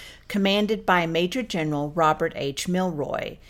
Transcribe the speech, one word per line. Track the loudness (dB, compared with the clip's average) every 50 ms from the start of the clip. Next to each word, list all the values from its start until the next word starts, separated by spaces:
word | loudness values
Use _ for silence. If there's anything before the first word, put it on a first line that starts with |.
| -18 -18 -20 -18 -14 -4
commanded | 0 2 2 4 4 2 2 0 0 -2 2
by | 2 4 4 2
Major | 2 0 0 0 0 0 -4
General | -4 -2 -2 -2 0 0 0 0 -2 -2 0
Robert | 2 4 4 4 2 0 -2 -2
H. | -4 -4 -4 -4 -4 -4 -2
Milroy, | 0 0 0 0 -2 -2 -4 -2 -4 -4 -4 -6 -10 -12 -18